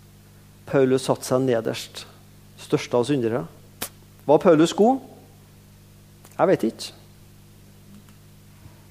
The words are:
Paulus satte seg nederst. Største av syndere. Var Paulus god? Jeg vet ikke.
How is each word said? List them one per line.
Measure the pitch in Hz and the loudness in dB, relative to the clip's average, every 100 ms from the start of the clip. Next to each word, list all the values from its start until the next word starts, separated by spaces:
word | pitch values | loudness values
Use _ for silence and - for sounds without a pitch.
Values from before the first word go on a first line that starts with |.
| - - - - - - - | -20 -20 -20 -20 -20 -20 -4
Paulus | 143 131 131 | 0 2 0
satte | - 123 - | -2 -4 -2
seg | 127 | -2
nederst. | 131 117 120 - - - - - - - - - | 0 -2 -4 -8 -12 -18 -20 -20 -20 -20 -20 -18
Største | - 151 - 120 | -6 -6 -2 -2
av | |
syndere. | 120 147 113 120 165 - - - - - - - | 0 -2 -2 -4 -8 -16 -20 -16 -16 -16 -20 -8
Var | - 156 | 2 4
Paulus | 196 156 165 - | 6 4 4 4
god? | 214 269 - - - - - - - - - - - - - - | 2 2 -6 -20 -20 -20 -20 -20 -20 -20 -20 -20 -20 -20 -12 -2
Jeg | 165 | 0
vet | 170 - | 2 -2
ikke. | - - - - - - - - - - - - - - - - - - - - - - | -8 -16 -18 -20 -20 -20 -20 -20 -20 -20 -20 -20 -20 -20 -20 -20 -20 -20 -20 -20 -20 -20